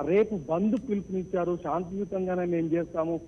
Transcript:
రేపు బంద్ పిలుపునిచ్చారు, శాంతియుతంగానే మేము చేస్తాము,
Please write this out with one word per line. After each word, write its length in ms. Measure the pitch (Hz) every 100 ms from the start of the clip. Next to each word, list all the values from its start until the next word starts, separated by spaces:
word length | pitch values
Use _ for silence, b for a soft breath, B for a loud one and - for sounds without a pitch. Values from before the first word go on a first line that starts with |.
| 143
రేపు 280 | 196 214 208 143
బంద్ 400 | 170 214 226 -
పిలుపునిచ్చారు, 680 | 202 180 185 175 185 175 175
శాంతియుతంగానే 800 | 156 160 175 190 190 190 185 180
మేము 240 | 180 170 165
చేస్తాము, 520 | 170 165 170 165 165